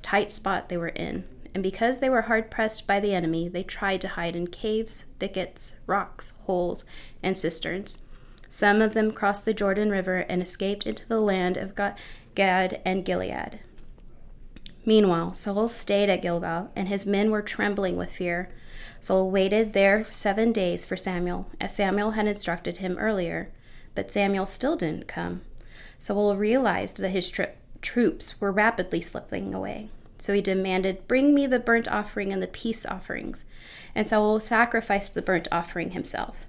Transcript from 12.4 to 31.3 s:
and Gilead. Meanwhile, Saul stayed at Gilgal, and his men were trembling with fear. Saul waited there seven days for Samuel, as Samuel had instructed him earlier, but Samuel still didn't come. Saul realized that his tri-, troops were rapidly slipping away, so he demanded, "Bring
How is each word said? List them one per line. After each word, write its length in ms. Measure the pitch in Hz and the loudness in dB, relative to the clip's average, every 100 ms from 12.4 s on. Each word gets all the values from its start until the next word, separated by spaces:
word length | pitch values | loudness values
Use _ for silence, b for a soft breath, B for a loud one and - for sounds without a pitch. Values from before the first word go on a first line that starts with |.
| 196 185 185 - | 4 4 2 -2
and 200 | 185 190 | -2 -2
Gilead. 560 | 185 180 92 - - - - - - - - - - - - - - - 226 | 0 -2 -2 -6 -8 -12 -18 -18 -18 -16 -18 -18 -18 -18 -18 -16 -18 -4 6
Meanwhile, 480 | 220 196 170 170 | 6 8 4 0
Saul 340 | - 208 196 226 | -2 0 0 2
stayed 400 | - - 202 202 | 2 2 2 4
at 140 | 180 | 2
Gilgal, 480 | 180 170 175 165 214 | 0 -2 -2 -4 -4
and 140 | - 190 | -4 -2
his 160 | 196 | 0
men 260 | 202 196 214 | 0 2 2
were 120 | 214 | 2
trembling 560 | 208 - 208 202 190 175 | -2 -2 -2 0 -2 -2
with 120 | 175 | -6
fear. 380 | - 175 175 180 B B B B B | -6 -4 -4 -6 B B B B B
Saul 300 | - 190 190 | 2 2 4
waited 440 | 190 190 214 214 | 4 4 4 4
there 320 | 202 196 214 220 | 4 6 4 0
seven 400 | - 208 202 226 | -2 0 2 2
days 340 | 220 180 175 - | 2 0 0 -2
for 100 | 180 | -2
Samuel, 520 | - 175 175 180 - - | -2 -2 -2 -4 -6 -6
as 140 | 196 | 0
Samuel 380 | - 190 202 214 | 2 2 2 0
had 140 | 220 214 | 0 0
instructed 520 | 202 - 175 175 175 | 0 -2 -4 -6 -6
him 180 | 185 180 | -4 -2
earlier, 560 | 220 202 170 165 - b b b b | 0 0 -2 -4 -8 b b b b
but 160 | - 95 | -6 0
Samuel 360 | - 196 196 196 | 2 2 6 6
still 300 | - 269 339 | 6 2 0
didn't 320 | 160 170 - | -2 -4 -8
come. 340 | - 175 180 - - B B B B | -6 -6 -8 -12 -16 B B B B
Saul 380 | - 202 208 196 | -2 2 2 4
realized 600 | 214 262 233 180 - - | 4 4 4 2 0 -2
that 100 | 190 | -2
his 180 | 185 180 | -2 -2
tri-, 200 | - - - - - | -2 -4 -6 -18 -10
troops 580 | - 240 226 - - - | -4 2 2 2 -4 -2
were 100 | 202 | 0
rapidly 520 | 190 220 226 175 170 | 2 2 2 -2 0
slipping 500 | - - - 190 196 | 0 -2 -4 -6 -6
away, 380 | 190 196 214 214 - - - | -6 -6 -8 -12 -16 -18 -8
so 140 | - | 0
he 80 | 202 | 0
demanded, 680 | 196 190 190 185 190 190 - | 2 0 2 0 0 -2 0
"Bring 280 | 254 285 | 4 6